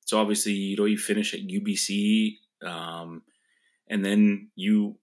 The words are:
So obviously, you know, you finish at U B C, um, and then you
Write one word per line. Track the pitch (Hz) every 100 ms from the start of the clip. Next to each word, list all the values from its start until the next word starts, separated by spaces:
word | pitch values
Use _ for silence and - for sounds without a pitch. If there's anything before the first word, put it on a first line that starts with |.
| -
So | 110
obviously, | 104 104 107
you | 101 98 98
know, | 104
you | 107
finish | - 104 104
at | -
U | 92 98
B | 104 95
C, | - 101 104 110 107 - _ _
um, | 90 85 85 85 85 82 - _ _ _ _ _ _
and | 107 98
then | 104 104 101 104 -
you | 98 107 104 -